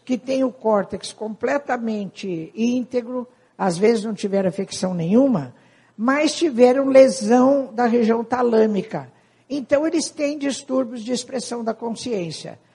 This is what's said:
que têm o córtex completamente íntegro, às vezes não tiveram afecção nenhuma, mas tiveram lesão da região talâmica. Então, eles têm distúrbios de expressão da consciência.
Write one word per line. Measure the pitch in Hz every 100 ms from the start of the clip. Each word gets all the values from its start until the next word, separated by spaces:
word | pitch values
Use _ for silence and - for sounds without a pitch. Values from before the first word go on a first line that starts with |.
| -
que | 254
têm | 262 262
o | 262
córtex | - 220 208 185 185 -
completamente | - 220 214 240 285 - 247 226 214 196 - 190 170 160
íntegro, | - 233 254 247 247 233 254 240 _ _ -
às | 190 170
vezes | 214 233
não | 214
tiveram | 208 202 196 190
afecção | 180 190 - 185
nenhuma, | 180 165 220 277 208 131 - _ _ _
mas | - 226 285 302
tiveram | - 330 233 247 254 269
lesão | 262 262 - 208 247 254 285 262
da | 220
região | 240 240 220 226
talâmica. | 226 254 240 226 220 202 - 156 127 _ _ _ -
Então, | 285 240 285 320
eles | 330 -
têm | - 285 294
distúrbios | 277 240 - 262 247 247
de | 214
expressão | 247 - 262 - 240
da | 226
consciência. | 220 233 226 254 214 170 151 - - _